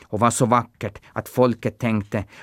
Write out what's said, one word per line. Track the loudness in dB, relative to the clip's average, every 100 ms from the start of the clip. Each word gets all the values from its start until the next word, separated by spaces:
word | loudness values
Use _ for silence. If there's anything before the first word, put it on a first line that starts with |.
| -10
och | 0
var | 0
så | 2 2
vackert | 2 0 _ -12 -12 -12
att | -12 -4
folket | 2 2 2 -6 -4
tänkte | -4 -4 -4 -6 -8 -14